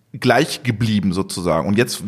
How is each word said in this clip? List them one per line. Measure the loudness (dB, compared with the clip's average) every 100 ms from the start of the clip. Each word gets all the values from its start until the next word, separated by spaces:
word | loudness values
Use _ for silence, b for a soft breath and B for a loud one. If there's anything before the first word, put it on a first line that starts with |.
| _ -4
gleich | 2 2 2 -2
geblieben | -4 -2 0 0 0
sozusagen. | 0 -4 -4 0 0 2
Und | 2
jetzt | 0 -2